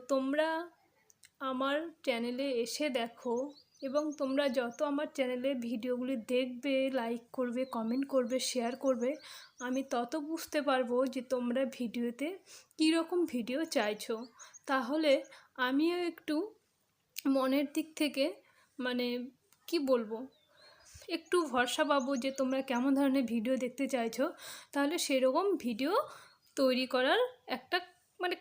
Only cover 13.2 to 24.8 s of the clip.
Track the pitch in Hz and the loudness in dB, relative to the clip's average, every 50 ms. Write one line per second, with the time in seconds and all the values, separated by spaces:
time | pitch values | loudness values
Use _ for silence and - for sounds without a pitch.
13.2 | 339 285 - 247 220 247 247 285 330 320 - 277 214 214 208 208 - - 226 220 | 0 0 0 -2 -2 -2 -2 -2 -2 0 0 0 0 0 -2 -4 -4 -6 -6 -6
14.2 | 240 - - - - - - - _ - 269 262 247 226 294 320 311 294 277 320 | -8 -10 -18 -20 -20 -20 -20 -12 _ 0 0 0 0 0 0 2 4 6 4 4
15.2 | 320 - - - - _ _ - 247 254 269 277 311 339 349 359 359 339 330 - | 2 -2 -14 -20 -20 _ _ -2 0 2 2 4 4 4 2 2 0 -2 -4 -6
16.2 | - - 302 302 381 440 - _ _ _ _ _ _ _ _ _ _ _ - - | -4 -2 -2 -2 -2 -4 -8 _ _ _ _ _ _ _ _ _ _ _ -10 -2
17.2 | - 285 269 269 262 262 262 285 285 277 - 320 302 311 - - 311 285 - 269 | 0 2 2 4 4 4 2 2 2 0 -2 -4 -4 -4 -2 0 0 0 2 0
18.2 | 269 330 392 - - _ _ _ _ _ _ - 247 254 247 247 247 247 240 247 | 0 0 -2 -6 -14 _ _ _ _ _ _ -6 -4 -4 -2 -2 -2 -2 -4 -4
19.2 | 247 269 - _ _ _ _ _ _ - 330 339 285 262 262 240 226 208 226 220 | -6 -8 -14 _ _ _ _ _ _ -4 -2 0 2 4 2 2 2 0 -6 -8
20.2 | 262 262 - _ _ _ _ _ - - - - - - - - - - 339 320 | -10 -12 -16 _ _ _ _ _ -20 -20 -20 -20 -20 -20 -20 -18 -8 -6 -6 -6
21.2 | - - - 359 330 277 233 254 247 254 - - 311 285 285 285 247 262 277 254 | -2 0 2 2 2 2 2 2 2 2 2 2 2 4 4 2 2 2 0 0
22.2 | 247 269 269 - 269 254 269 269 269 - 247 240 254 277 277 269 285 269 262 277 | 0 -2 -2 0 0 0 0 -2 0 0 0 2 2 4 4 4 4 4 4 2
23.2 | 254 226 233 233 214 254 262 240 254 240 247 - 277 254 269 247 226 226 226 - | 2 0 0 -2 0 0 0 0 -2 -2 -2 -2 -2 0 0 0 -2 -2 -2 -2
24.2 | 269 330 330 - - - - - - - - 277 | -2 -2 -2 -6 -14 -16 -16 -16 -14 -6 -2 0